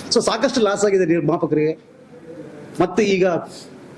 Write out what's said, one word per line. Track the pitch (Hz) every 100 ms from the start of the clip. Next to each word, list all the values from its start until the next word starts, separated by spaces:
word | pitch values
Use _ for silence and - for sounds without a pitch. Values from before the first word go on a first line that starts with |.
| -
So | 240
ಸಾಕಷ್ಟು | 208 220 262 262
ಲಾಸ್ | 202 202
ಆಗಿದೆ | 208 190
ನಿರ್ಮಾಪಕರಿಗೆ. | 170 170 151 165 160 151 151 156 - - - - - - - - - -
ಮತ್ತೆ | 180 233
ಈಗ | 208 190 185 160 - - - - -